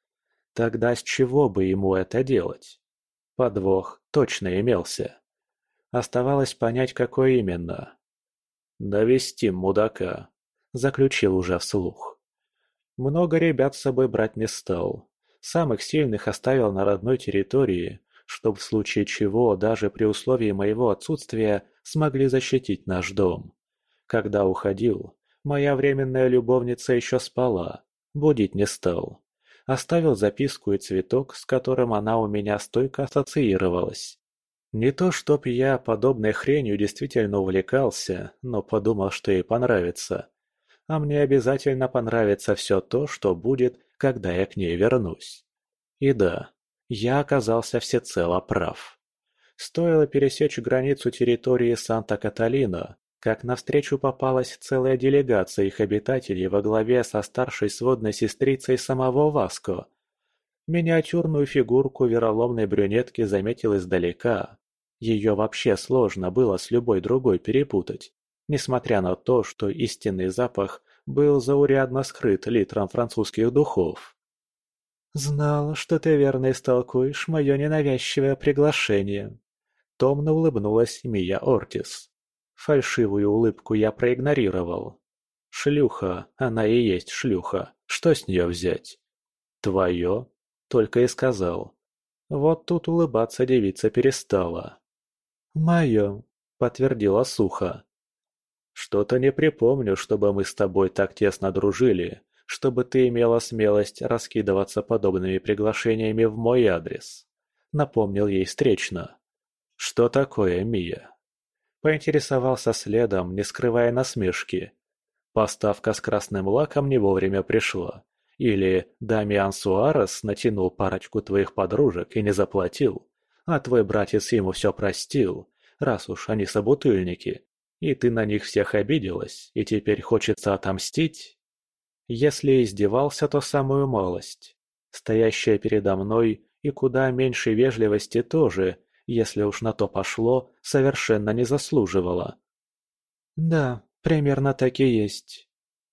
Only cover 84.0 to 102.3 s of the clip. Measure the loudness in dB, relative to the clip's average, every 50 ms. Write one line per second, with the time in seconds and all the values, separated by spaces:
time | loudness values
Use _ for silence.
84 | 0 0 0 0 0 0 0 2 0 0 0 -2 -4 -4 -4 -6 -8 -10 -14 _
85 | _ _ _ _ _ _ _ _ _ _ -10 -4 -2 0 2 2 2 2 0 -2
86 | -6 -6 -6 -6 -10 -12 _ -4 -4 -2 0 0 2 2 4 4 4 2 0 0
87 | -4 -8 -8 -4 -2 -2 -2 -2 -2 -4 -4 -6 -6 -6 _ _ _ -10 -6 -2
88 | 2 2 2 2 0 -2 0 0 0 0 -2 -2 -2 -2 -2 -4 -6 -14 -20 _
89 | _ _ _ _ _ _ _ _ _ _ _ _ -4 -2 0 2 2 2 0 0
90 | 0 -2 -2 -2 -4 -10 _ _ _ _ _ _ _ -2 2 2 2 2 2 2
91 | 2 2 0 0 -2 -2 0 0 -2 -2 -2 -4 -8 -12 _ _ _ _ _ _
92 | _ _ _ _ _ -8 -4 0 2 2 0 0 -2 -2 -4 -2 -2 0 0 0
93 | 0 2 2 0 0 0 -2 -2 0 2 2 2 2 0 -2 0 -2 0 2 2
94 | 2 2 2 0 -4 -2 0 0 0 0 -4 -8 -10 -12 -16 _ _ _ _ _
95 | _ _ _ _ _ _ _ _ _ _ -6 -2 0 2 2 4 4 4 4 2
96 | 2 0 -2 -6 -14 _ _ _ _ _ _ -2 -2 -2 0 0 0 0 0 2
97 | 2 2 4 2 2 0 0 -2 -2 -2 -2 -4 -4 -4 -6 -8 -16 _ _ _
98 | _ _ _ _ _ _ _ _ _ _ _ _ _ _ _ -18 -10 -4 0 0
99 | 0 2 2 2 2 2 2 2 2 0 2 2 2 2 2 2 0 0 -2 -2
100 | -2 -2 0 2 2 2 2 0 -2 -4 -2 -2 -2 0 2 2 0 2 2 -2
101 | -2 -2 -2 0 0 0 0 0 -4 -4 -2 0 0 0 2 2 2 2 2 2
102 | -2 -6 -8 -12 _ _